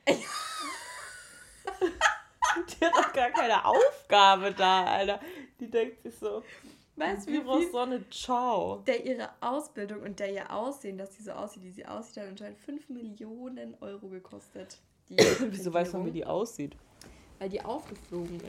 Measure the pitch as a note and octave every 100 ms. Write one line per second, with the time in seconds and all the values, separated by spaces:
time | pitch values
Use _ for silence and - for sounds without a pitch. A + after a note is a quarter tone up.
0 | - - - C6+ - C6+ C6+ A#5+ A#5+ B5
1 | - - - - - - - - F4 -
2 | - - - _ - E4+ F4 - E4 E4+
3 | - - - D#4 B3 G#3 - - C5 -
4 | - G#3 G3 F#3+ G3 G3 F#3 F#3+ F3+ -
5 | G3 G3+ D#4+ F4+ C4+ - A#3 A#3 A#3+ -
6 | B3 - G#3+ G#3 B3 - - - _ -
7 | D#4 G3+ G3+ D4 B3+ C4+ F4 A#3+ B3 B3
8 | - - - B3 B3 G#3 F3 G3+ G3+ A#3+
9 | - A#3+ G#3+ - A#3+ C4+ D4+ - G3+ G#3
10 | G#3 G3 G3+ G3 - G3+ B3 C#4+ G#3 F#3+
11 | G3 - G#3+ - G#3+ G#3+ F#3 F#3+ - G#3
12 | A3+ - G3 G3 G#3 G#3 - C#4+ - B3
13 | A#3 G#3 A3 A3+ B3+ B3+ A#3 A3+ G#3 G3+
14 | G3+ F#3 F#3 G3+ - - F#3+ - _ _
15 | - - G#3+ - B3 F#3+ F3+ E3+ F3 F#3
16 | F#3+ E3 - D#3+ A3+ - C#3+ - _ -
17 | - - - - G3 G3+ - C#4 - -
18 | - F3 E3+ E3+